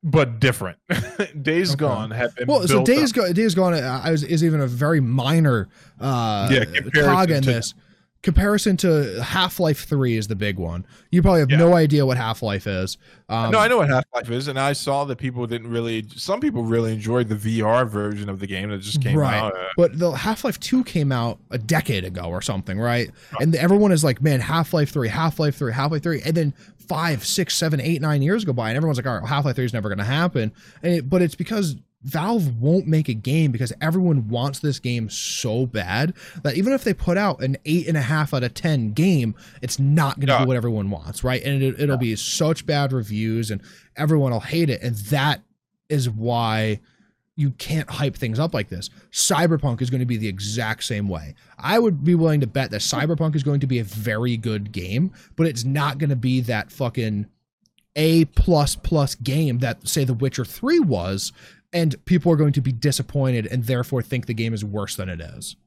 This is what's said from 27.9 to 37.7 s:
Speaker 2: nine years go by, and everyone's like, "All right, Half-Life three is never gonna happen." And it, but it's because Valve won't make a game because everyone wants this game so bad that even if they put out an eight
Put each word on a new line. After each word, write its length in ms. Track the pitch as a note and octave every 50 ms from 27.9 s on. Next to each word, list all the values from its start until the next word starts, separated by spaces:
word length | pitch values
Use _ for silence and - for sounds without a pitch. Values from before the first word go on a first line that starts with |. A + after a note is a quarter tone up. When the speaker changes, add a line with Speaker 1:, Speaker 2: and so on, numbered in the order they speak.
| E3+ D3
Speaker 2:
nine 200 | D3+ D#3 D3+ C#3+
years 240 | C3+ D3+ G3 A3+ G#3+
go 80 | F3 B2+
by, 160 | B2 A2+ A2
and 80 | A2+ C3+
everyone's 200 | D#3+ D#3+ D3 B2
like, 100 | A#2+ C3+
"All 120 | A#2+ G2
right, 80 | E2+ A2
Half-Life 280 | C#3+ C#3 C#3 C#3+ A#2+
three 100 | - B2+
is 80 | B2 A2
never 160 | A#2 G2+ G#2+
gonna 140 | G2+ G2 G2+
happen." 480 | G#2+ C3 D3+ E3+ F3+ - C3+ A2 A2 - _ - - - - -
And 100 | E3+ F3
it, 160 | E3+ B2 C3+
but 120 | D#3+ F#3
it's 140 | F3+ E3 -
because 400 | - F3 - A3 G#3+ G3+ D#3+ C#3 - - _ _ _ -
Valve 560 | C3+ - D#3+ D#3 G3 A#3 A#3 E3+ C#3+ A#2+ A2
won't 280 | A#2 C#3+ E3 F#3+ - -
make 200 | D#3 D#3 D#3 C#3
a 40 | A#2+
game 380 | G#2+ G2+ B2+ B2 E3 D#3+ D3
because 200 | A#2+ A#2+ C3 A2+ - -
everyone 480 | - D#3 E3 F#3+ F#3 F3 D#3+ C#3 A2+ G#2
wants 320 | A2+ A#2+ B2 C#3+ C#3 -
this 200 | - D3+ C3+ -
game 300 | - B2 B2 A#2+ A2+ G#2
so 560 | - - - - - - - B2 G#2+ A#2+ C3
bad 480 | A#2+ - G#2+ F#2 F2 F#2 A2+ C#3+ E3+ F3+ - - - - F3 -
that 120 | D3 B2
even 180 | D#3 G3 A#3+ C#4
if 100 | C4 -
they 100 | A#3 -
put 240 | - - - F3 G3
out 260 | G#3 G3+ D#3+ - A#2+
an 140 | C3 C#3 - _
eight 220 | -